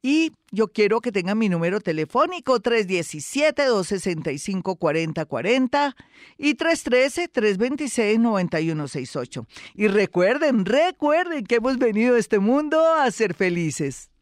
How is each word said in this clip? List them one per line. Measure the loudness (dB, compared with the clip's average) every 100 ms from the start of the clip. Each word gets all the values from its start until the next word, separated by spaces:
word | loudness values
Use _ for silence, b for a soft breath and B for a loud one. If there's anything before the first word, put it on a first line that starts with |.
Y | 2 2 0 _ _
yo | -2 -2
quiero | 2 2 2
que | 0
tengan | -2 -2 0
mi | 2
número | 2 0 -2
telefónico, | -2 -2 -2 0 0 -2 0 0
tres | 2 0 0
diecisiete, | -2 -4 -8 -8 0 0 2 2
dos | 2 0
sesenta | -4 -2 -4 -4
y | -6
cinco, | -6 -6 -4 -2
cuarenta | 0 0 -2 -4 -6
cuarenta | -4 0 0 2 0 -2 -4 B B B B
y | -2
tres | 0 0 0
trece, | 2 2 2 -2 -4
tres | 0 0 0
veintiséis, | -2 -2 -6 -2 0 2
noventa | 2 2 0 -2
y | -2
uno | -2 -4
seis | -8 -8 -8
ocho. | -8 -10 -14 B B
Y | -2 0
recuerden, | 2 0 2 2 2 2 2
recuerden | 2 2 2 0 0 2 0 -4
que | -2 0
hemos | 0 0
venido | 0 2 2 2
a |
este | 2 2
mundo | 2 2 2 2 2
a | 2 0
ser | 0 -2
felices. | 0 -2 0 -2 -2 -6 -6 -18 _